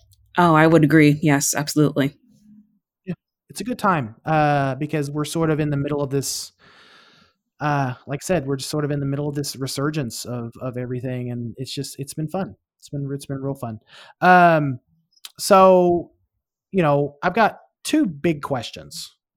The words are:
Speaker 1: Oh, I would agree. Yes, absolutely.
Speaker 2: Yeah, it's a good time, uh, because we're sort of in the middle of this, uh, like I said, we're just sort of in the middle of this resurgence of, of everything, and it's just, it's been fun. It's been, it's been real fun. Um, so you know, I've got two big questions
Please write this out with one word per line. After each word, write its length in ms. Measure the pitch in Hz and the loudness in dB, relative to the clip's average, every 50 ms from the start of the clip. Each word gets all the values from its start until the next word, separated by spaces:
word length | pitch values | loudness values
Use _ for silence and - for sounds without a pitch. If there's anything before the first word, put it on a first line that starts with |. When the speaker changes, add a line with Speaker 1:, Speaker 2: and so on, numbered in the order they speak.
| - _ _ _ _ _ - - | -20 _ _ _ _ _ 0 2
Speaker 1:
Oh, 160 | 175 170 160 | 4 4 6
I 120 | 156 160 | 6 6
would 180 | 160 160 165 156 | 8 6 6 6
agree. 340 | 139 151 160 151 147 143 147 | 6 6 6 6 6 4 4
Yes, 340 | - 151 143 139 - - - | 2 2 2 2 2 -2 -4
absolutely. 600 | - 147 147 - 151 151 139 - 143 135 143 - _ _ _ _ _ _ _ - - - _ _ _ _ _ _ _ _ | -4 -4 -2 2 2 2 2 2 0 -2 -2 -4 _ _ _ _ _ _ _ -20 -20 -20 _ _ _ _ _ _ _ _
Speaker 2:
Yeah, 100 | 190 175 - _ _ _ _ _ - | -12 -12 -12 _ _ _ _ _ -18
it's 120 | - - | -14 -12
a 40 | 202 | -8
good 140 | 226 247 - | -8 -6 -2
time, 360 | - 202 185 156 123 107 113 _ - | 0 0 2 0 -2 -4 -10 _ -4
uh, 520 | - 160 156 151 147 147 143 139 135 131 | -2 0 2 2 2 2 2 0 -2 -4
because 340 | 131 151 147 - 156 143 139 | -4 -6 -4 -4 -4 -4 -4
we're 140 | 143 151 151 | -4 -6 -6
sort 260 | 147 - 170 165 160 | -4 -2 -2 0 0
of 100 | 156 143 | 0 0
in 100 | 156 147 | 0 -2
the 60 | 147 | -2
middle 260 | 139 139 143 147 143 143 | -2 -2 -2 -2 -4 -4
of 80 | 131 | -2
this, 420 | 135 139 131 - - - - - _ _ _ _ _ _ - _ _ _ _ _ _ _ _ _ _ _ _ _ _ - | -2 -2 -4 -4 -6 -8 -10 -14 _ _ _ _ _ _ -20 _ _ _ _ _ _ _ _ _ _ _ _ _ _ -8
uh, 360 | 143 151 147 143 135 127 123 - - | -4 -2 -2 -2 -2 -4 -6 -8 -10
like 140 | - 139 143 - | -10 -10 -8 -4
I 20 | |
said, 220 | - 185 170 135 | -2 -2 -2 -2
we're 100 | 131 139 | -2 -4
just 140 | 135 131 - | -6 -6 -6
sort 140 | - 151 147 | -6 -4 -4
of 60 | 143 | -4
in 100 | 147 143 | -4 -4
the 60 | 139 | -4
middle 220 | 139 139 143 147 147 | -4 -4 -4 -4 -6
of 60 | 143 | -6
this 220 | 147 143 - - | -6 -6 -8 -8
resurgence 680 | 120 135 131 - - 139 147 151 160 139 113 - - - | -8 -8 -8 -6 -4 -4 -4 -2 -4 -6 -6 -8 -10 -10
of, 280 | 110 120 123 117 117 - - | -10 -10 -8 -10 -10 -12 -10
of 160 | 123 131 120 | -10 -10 -8
everything, 540 | 123 123 123 127 123 117 131 127 123 123 123 | -8 -8 -6 -6 -6 -6 -6 -6 -6 -8 -8
and 240 | 120 120 120 117 - | -8 -8 -8 -10 -10
it's 180 | - 135 - - | -10 -12 -10 -8
just, 240 | 143 135 - - - | -10 -10 -10 -10 -12
it's 160 | 139 - - | -12 -12 -8
been 140 | - 156 151 | -8 -8 -6
fun. 260 | - 185 180 127 98 - _ _ _ _ | -6 -6 -8 -8 -10 -16 _ _ _ _
It's 100 | - - | -20 -14
been, 200 | - 143 139 135 139 | -10 -10 -8 -8 -8
it's 140 | 139 139 | -10 -10
been 160 | - 139 139 135 | -10 -10 -8 -6
real 120 | 139 139 | -8 -8
fun. 260 | 135 - 117 110 107 _ _ - - - - - - | -8 -8 -10 -10 -12 _ _ -20 -20 -20 -20 -8 0
Um, 600 | - 180 180 180 175 170 165 156 151 139 127 120 _ _ _ _ _ _ _ _ - - _ - | 4 4 6 6 6 6 4 4 0 -2 -4 -6 _ _ _ _ _ _ _ _ -20 -20 _ -6
so 720 | - - 202 190 190 190 185 180 180 175 175 170 165 - _ _ _ _ _ _ _ _ _ _ _ _ - | 0 4 6 8 8 8 8 6 4 4 2 0 -2 -6 _ _ _ _ _ _ _ _ _ _ _ _ -2
you 100 | 196 170 | 0 2
know, 340 | 147 143 143 143 143 143 - - | 2 2 2 0 -2 -4 -4 -4
I've 120 | 180 175 | -2 2
got 240 | 233 220 190 - - _ _ _ _ - | 2 2 2 0 -4 _ _ _ _ -8
two 220 | - - 311 302 | -2 0 0 0
big 360 | 202 151 143 - 175 165 147 - | 0 -2 -4 -2 -2 -2 -2 -4
questions 720 | - 143 127 - - - - 147 143 - - - - _ _ _ _ _ | -6 -6 -6 -6 -8 -14 -16 -18 -16 -16 -16 -16 -16 _ _ _ _ _